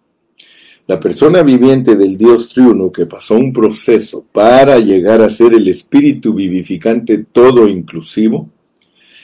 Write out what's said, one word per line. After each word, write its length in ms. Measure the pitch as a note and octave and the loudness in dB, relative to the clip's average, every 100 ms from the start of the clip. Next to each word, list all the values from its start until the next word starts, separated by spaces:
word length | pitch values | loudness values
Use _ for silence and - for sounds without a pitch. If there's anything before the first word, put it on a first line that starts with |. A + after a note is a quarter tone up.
| _ _ _ _ _ _ _ _ | _ _ _ _ _ _ _ _
La 140 | - F#2 | -8 -6
persona 460 | F#2 F2 D3+ F3+ | -6 0 2 2
viviente 500 | D3+ B2+ C3 C3+ B2 | 2 2 2 0 0
del 220 | G#2 G2 F#2+ | 0 0 0
Dios 320 | A#2 A#2 A#2 | 2 2 0
triuno 420 | B2+ B2+ G2 F#2 | 0 2 2 -2
que 160 | F2+ E2+ | -6 -8
pasó 300 | - - A2 | -10 -4 -2
un 160 | C3+ | -2
proceso 760 | B2+ A2 A2 - A2+ - - - | 0 -2 -2 -2 -2 -2 -14 -8
para 480 | G#2 A2 B2+ C#3 B2+ | 0 2 4 4 2
llegar 420 | G#2 F#2+ F2+ A2+ | 2 0 2 2
a 80 | G#2+ | 2
ser 240 | G#2+ A#2 | 2 2
el 140 | A2+ F#2+ | 2 0
Espíritu 680 | F#2 - C#3 C#3+ - A2+ | -4 -2 0 0 -2 -4
vivificante 880 | F#2+ F#2+ F#2 E2+ F#2 A2 A#2 A#2 G#2+ A2 | -4 -4 -6 -8 -6 -4 -4 -2 -6 -2
todo 380 | A#2+ B2 B2 G#2+ | 2 4 4 2
inclusivo 840 | F#2 E2 E2+ D#2 - A2 D3+ D#3 _ _ _ _ _ _ _ | 0 -10 -16 -12 -4 -4 -4 -10 _ _ _ _ _ _ _